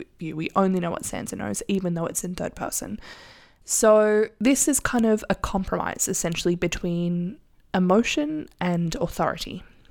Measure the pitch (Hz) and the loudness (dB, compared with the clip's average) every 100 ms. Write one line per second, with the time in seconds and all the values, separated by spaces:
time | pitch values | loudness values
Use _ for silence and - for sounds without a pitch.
0 | - - 160 156 165 196 190 185 175 - | -16 -12 -10 -6 -2 2 2 2 -2 -6
1 | - - - - 208 196 - 196 185 170 | -8 -8 -8 -8 -6 -6 -2 -2 -2 -2
2 | 165 170 180 180 - - - - - 214 | -4 -4 -8 -6 -8 -6 -6 -6 -8 -12
3 | - - - - - _ - - 220 214 | -14 -20 -20 -20 -20 _ -4 4 6 8
4 | 214 214 214 - 226 269 - 269 - 247 | 6 4 2 2 2 4 2 0 0 2
5 | 220 214 - 190 - 196 190 175 87 - | 4 2 0 -4 -2 -2 -2 -2 -4 -4
6 | - 190 170 170 175 175 175 - 180 170 | -2 -2 -2 0 0 0 0 -2 -2 0
7 | 175 175 175 302 _ _ - 190 180 196 | 0 -2 -4 -8 _ _ -4 2 6 6
8 | 233 - 294 311 - - 180 175 165 - | 4 0 -2 -4 -8 -6 -2 0 -2 -2
9 | 170 - 160 165 - - - - _ | -4 0 -2 -2 -8 -10 -14 -20 _